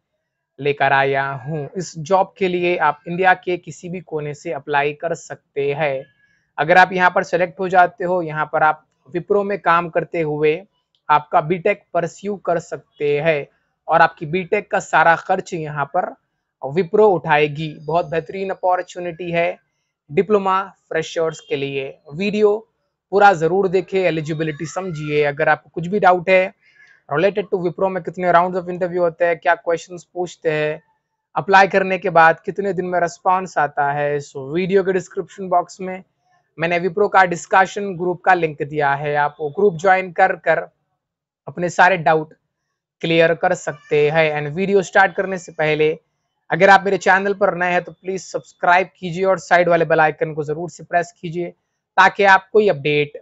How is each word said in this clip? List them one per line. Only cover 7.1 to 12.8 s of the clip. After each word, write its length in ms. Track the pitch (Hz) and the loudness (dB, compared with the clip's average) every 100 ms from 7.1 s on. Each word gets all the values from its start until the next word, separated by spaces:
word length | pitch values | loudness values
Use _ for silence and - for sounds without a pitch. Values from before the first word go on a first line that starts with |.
पर 120 | 180 | 2
सिलेक्ट 380 | 185 170 180 165 | 0 0 -2 -4
हो 80 | 185 | 0
जाते 360 | 180 175 175 | 4 4 2
हो, 180 | 180 185 | -4 -2
यहाँ 280 | 160 151 151 | -4 -6 -4
पर 100 | 156 | 0
आप 240 | 156 151 _ _ _ | 0 0 _ _ _
विप्रो 300 | 165 170 202 | -8 -2 -2
में 160 | 202 202 | -2 -2
काम 300 | 180 170 175 | 0 0 0
करते 320 | 170 - 175 | -4 -4 -4
हुए 420 | 156 151 151 160 196 _ _ _ - | -4 0 0 0 -6 _ _ _ 0
आपका 300 | 147 147 185 | 0 2 0
बीटेक 440 | 156 180 185 202 _ | 0 0 -2 -2 _
परस्यू 420 | 170 170 - 196 202 | -4 -4 -6 -10 -8
कर 220 | - 175 | -4 -4
सकते 640 | - 151 | -6 -12